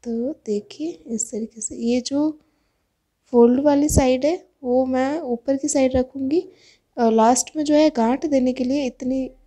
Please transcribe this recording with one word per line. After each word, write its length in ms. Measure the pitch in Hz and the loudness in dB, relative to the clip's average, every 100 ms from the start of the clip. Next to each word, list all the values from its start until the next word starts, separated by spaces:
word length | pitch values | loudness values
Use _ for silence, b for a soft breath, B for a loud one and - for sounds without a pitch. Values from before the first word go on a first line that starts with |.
तो 280 | 240 226 247 311 - | -6 -6 -6 -8 -6
देखिए 460 | 208 208 - 311 - - | -6 -6 -10 -10 -10 -10
इस 220 | 226 - | -8 -8
तरीके 300 | 214 220 226 | -8 -10 -10
से 140 | 208 - | -12 -6
ये 220 | 233 247 | -2 -2
जो 280 | 247 277 302 302 _ _ _ _ _ _ _ _ _ | -2 -2 -2 -4 _ _ _ _ _ _ _ _ _
फोल्ड 260 | 240 240 254 | 4 6 6
वाली 280 | 294 285 302 | 4 2 2
साइड 360 | - 262 254 285 | 2 2 2 0
है 100 | 370 _ _ | -2 _ _
वो 220 | 254 247 262 | -2 0 2
मैं 320 | 254 262 302 | 0 -2 -4
ऊपर 360 | 285 233 - 269 | -4 -6 -2 -2
की 100 | 302 | 0
साइड 280 | 285 262 262 | 0 2 0
रखूँगी, 460 | 254 277 269 320 370 B B B _ - | -2 -6 -2 -2 -4 B B B _ 0
और 140 | 233 | 2
लास्ट 380 | 220 220 254 - 311 | 4 4 2 -2 -6
में 80 | |
जो 120 | 294 294 | 0 4
है 140 | 311 | 4
गांठ 340 | 302 226 269 330 | 2 -2 -2 0
देने 260 | 269 254 | 0 0
के 100 | 254 | -2
लिए 220 | 247 277 262 | -2 -2 -4
इतनी 440 | - 254 262 254 - | -6 -6 -4 -6 -12